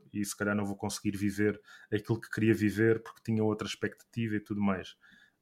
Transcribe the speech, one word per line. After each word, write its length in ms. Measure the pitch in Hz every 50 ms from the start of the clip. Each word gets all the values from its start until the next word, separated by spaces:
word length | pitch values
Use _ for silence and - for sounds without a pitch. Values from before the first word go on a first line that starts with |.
| - - -
e 100 | 104 104
se 100 | 101 -
calhar 200 | - 104 104 104
não 100 | 104 101
vou 100 | 98 101
conseguir 400 | - - 101 95 - - 107 98 92
viver 420 | 104 101 92 98 107 104 101 - - - - - - - 110
aquilo 260 | 104 - - 117 -
que 100 | - -
queria 240 | - - 110 110 110
viver 480 | 98 104 104 95 101 113 113 113 110 -
porque 180 | - - - -
tinha 200 | - 113 110 107
outra 240 | 107 107 104 107 101
expectativa 680 | - - - 101 - - - _ - 117 117 110 107
e 40 | 104
tudo 200 | - - 107 101
mais." 340 | 101 98 95 90 - - - _ _ - - - _ _ _ _